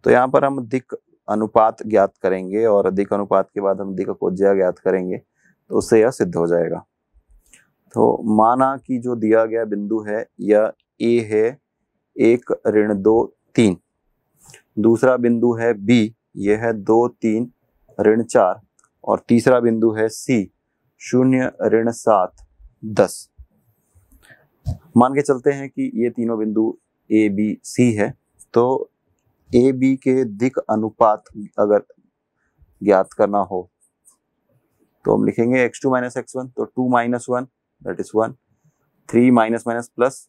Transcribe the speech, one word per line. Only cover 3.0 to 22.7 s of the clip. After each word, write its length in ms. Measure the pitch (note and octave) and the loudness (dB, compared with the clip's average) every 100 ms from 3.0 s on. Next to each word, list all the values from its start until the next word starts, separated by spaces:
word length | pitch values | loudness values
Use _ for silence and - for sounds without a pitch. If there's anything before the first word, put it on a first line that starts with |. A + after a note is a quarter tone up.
| G2 | -2
अनुपात 360 | G2+ G2+ G2 F#2+ | -4 0 0 0
के 120 | G#2 | -4
बाद 200 | G2 F#2+ | -4 -4
हम 120 | G2 F#2+ | -6 -8
दिक् 140 | F#2+ | -8
कोज्जा 420 | F#2+ F2 F#2 G2 | -4 -6 0 0
ज्ञात 260 | G2 F2+ F2 | 2 0 -2
करेंगे, 380 | F#2+ F#2 F#2 F#2 | -4 -2 -4 -10
तो 600 | _ _ _ _ _ A2 | _ _ _ _ _ -4
उससे 220 | - A2+ | 2 4
यह 80 | A2+ | 4
सिद्ध 240 | - F#2+ E2+ | 0 -4 -2
हो 100 | E2+ | 0
जाएगा। 360 | E2+ E2 E2+ _ _ _ _ _ _ _ _ _ _ _ | 0 -2 -6 _ _ _ _ _ _ _ _ _ _ _
तो 420 | A#2 A#2 - A#2 G#2+ | 0 2 2 0 2
माना 400 | A2 B2+ C3+ C3+ | 4 2 0 -2
कि 200 | - B2+ | -6 -6
जो 160 | B2 A#2 | -4 -4
दिया 300 | G#2+ A2+ A2+ | 2 2 2
गया 180 | A2+ G#2+ | -4 -4
बिंदु 360 | G2+ G2+ A2 | -6 -4 -6
है 220 | G#2+ G#2+ - - | -4 -8 -8 -10
यह 300 | G2 G#2 G#2+ - _ _ | 2 2 2 -6 _ _
ए 180 | A#2 A#2 G#2+ | 0 0 0
है, 140 | G#2+ A2+ C#3 _ _ _ _ _ - | 0 -2 -4 _ _ _ _ _ 0
एक 360 | A2+ A#2+ - - A2 | 2 2 -2 -4 0
ऋण 260 | G#2+ G#2+ G2+ | 0 0 0
दो 280 | G2+ A2+ - _ _ - | 2 2 0 _ _ 0
तीन, 220 | A2 F2 _ _ _ _ _ _ - - _ - | 2 0 _ _ _ _ _ _ -20 -20 _ -2
दूसरा 360 | G#2+ A2+ B2+ B2+ | 0 4 2 2
बिंदु 360 | A#2+ A#2 A#2+ A2+ | 0 0 0 0
है 180 | A#2 G#2+ | -2 -2
B, 400 | G2+ B2 G#2+ _ _ - | 2 2 2 _ _ -6
यह 280 | G2 G#2+ A#2 | -2 -2 -2
है 80 | A2 | -4
दो 320 | G2+ A2+ B2 | 2 2 2
तीन 440 | _ A2+ A2 B2 _ _ _ _ - | _ -2 -2 -4 _ _ _ _ 0
ऋण 260 | G#2+ A2 | 0 2
चार 380 | A2+ B2 F#2 - _ _ _ _ | 0 2 2 -2 _ _ _ _
और 220 | - G#2 - | -4 -4 0
तीसरा 300 | A#2+ A#2 B2 | 2 4 2
बिंदु 320 | A#2 A2+ A2+ | 2 0 0
है 160 | A2 A2 | 0 -6
सी, 420 | - - A#2+ F#2 _ _ _ _ _ | -6 -4 -2 -4 _ _ _ _ _
शून्य 500 | - B2+ C3 C3 B2+ - A2 | -2 0 2 0 -2 -4 0
ऋण 260 | A2 A2+ | 0 0
सात 540 | A#2 - G#2 F#2 _ - _ - | -2 0 2 0 _ -20 _ -20